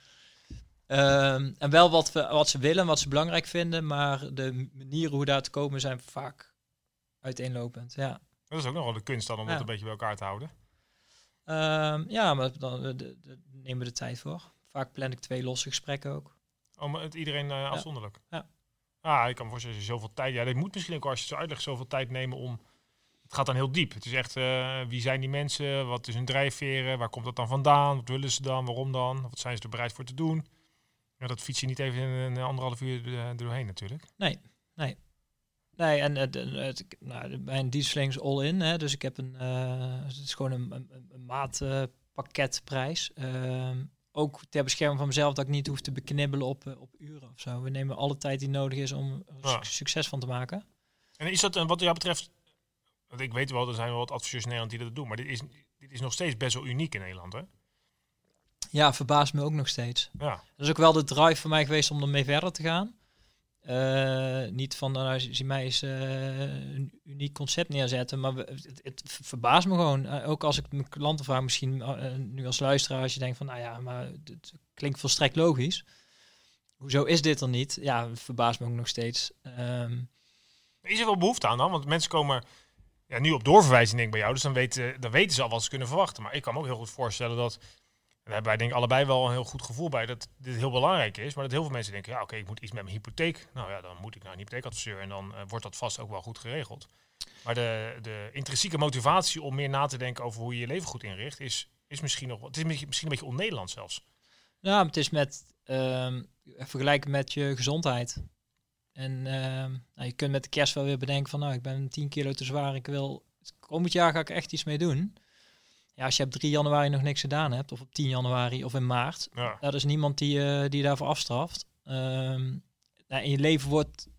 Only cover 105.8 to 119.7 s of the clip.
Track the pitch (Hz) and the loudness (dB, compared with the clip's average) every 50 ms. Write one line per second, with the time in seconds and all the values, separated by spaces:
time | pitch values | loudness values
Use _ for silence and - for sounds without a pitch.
105.8 | 131 127 127 127 127 127 127 123 123 - _ _ _ - - - 135 - - 135 | 0 0 0 0 -2 -2 -4 -6 -8 -12 _ _ _ -20 -16 -14 -12 -8 -4 0
106.8 | 131 143 143 139 139 143 139 139 131 - - 147 143 139 139 120 123 139 143 165 | 4 4 4 4 4 0 0 0 0 -2 -2 -2 0 0 0 0 0 0 0 0
107.8 | 160 143 123 120 120 - - - - - - _ _ _ _ _ _ _ _ _ | 0 0 0 0 -2 -4 -8 -10 -12 -14 -16 _ _ _ _ _ _ _ _ _
108.8 | _ _ _ - 131 131 131 127 131 131 135 135 131 131 131 131 135 131 131 127 | _ _ _ -10 -8 -6 -6 -6 -4 -4 -4 -4 -2 -4 -4 -4 -4 -6 -6 -8
109.8 | - _ _ - 131 123 123 - 151 139 139 135 131 - - 151 143 - - 147 | -10 _ _ -10 -8 -8 -4 -2 -2 0 0 0 -2 0 2 2 2 4 4 0
110.8 | 139 139 143 131 139 135 143 143 139 - - 147 143 143 135 123 123 135 131 135 | 0 0 0 0 0 0 0 0 0 -2 -4 -2 -2 -2 -2 -2 -4 -4 -4 -4
111.8 | 139 131 - - 147 139 143 147 139 135 139 - 139 127 135 147 143 139 135 135 | -4 -4 -4 -4 -4 -4 -2 -2 -2 -2 -2 -4 -4 -2 -2 0 0 0 -2 -4
112.8 | 123 - 143 139 139 139 139 - - _ _ _ _ - - _ - - 151 165 | -4 -4 -4 -2 -2 -4 -4 -8 -12 _ _ _ _ -20 -20 _ -12 -6 -2 0
113.8 | 180 175 - 180 175 165 151 165 156 - - 175 160 - - 147 - 156 151 147 | 2 4 6 8 8 8 8 4 0 0 -2 -4 -4 -2 -6 -4 -2 0 0 2
114.8 | 175 170 139 139 180 214 - - _ _ _ _ _ _ _ _ _ _ _ _ | 4 4 4 2 0 -2 -4 -10 _ _ _ _ _ _ _ _ _ _ _ _
115.8 | _ _ _ - 127 131 - - 135 131 123 139 - 151 147 147 147 147 147 147 | _ _ _ -4 -2 0 2 2 2 0 0 0 0 2 4 4 4 4 4 4
116.8 | 143 143 143 139 135 143 139 - - 135 143 151 156 143 123 127 139 - - 120 | 4 4 4 2 2 2 0 0 -2 0 0 2 2 2 0 -2 -4 -6 -10 -12
117.8 | 131 - _ - 151 131 131 127 127 123 127 123 123 120 127 131 135 123 117 135 | -14 -10 _ -2 0 0 2 0 0 0 2 2 0 0 -2 -4 -4 -4 -2 0
118.8 | 127 123 123 120 123 147 175 - - - - 123 123 113 104 - - 143 | 0 2 2 2 0 0 -2 -6 -10 -10 -6 -4 -4 -4 -4 -2 -2 -2